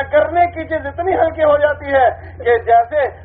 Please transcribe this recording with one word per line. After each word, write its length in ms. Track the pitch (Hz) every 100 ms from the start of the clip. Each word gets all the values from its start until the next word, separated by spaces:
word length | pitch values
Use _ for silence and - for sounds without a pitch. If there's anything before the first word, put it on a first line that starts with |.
| 269
کرنے 340 | 294 302 349 349
کی 220 | 330 311
چیز 180 | 311 277
اتنی 280 | 285 359
ہلکی 300 | 330 320 320
ہو 140 | 302 294
جاتی 360 | 294 285 285
ہے 160 | 269 240 - - -
کہ 140 | 233 233
جیسے 460 | 233 233 233 302 254 -